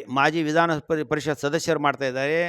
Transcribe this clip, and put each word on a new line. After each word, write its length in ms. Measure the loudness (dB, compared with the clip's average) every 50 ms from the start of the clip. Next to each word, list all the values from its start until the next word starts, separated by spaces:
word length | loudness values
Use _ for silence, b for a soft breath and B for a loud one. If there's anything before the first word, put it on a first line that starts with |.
| 0 -2 0
ಮಾಜಿ 240 | 2 2 2 2 0 0 2
ವಿಧಾನ 280 | 2 4 4 4 2 -2 -2 -2
ಪರಿ-, 180 | -2 -2 -2 -2
ಪರಿಷತ್ 320 | -4 -2 -2 -2 -4 -2 -2
ಸದಸ್ಯರು 360 | -2 -2 -2 0 0 0 2 2
ಮಾಡ್ತಾ 200 | 0 0 0 -2 -4
ಇದ್ದಾರೆ. 280 | -2 -2 -2 0 0 0 -2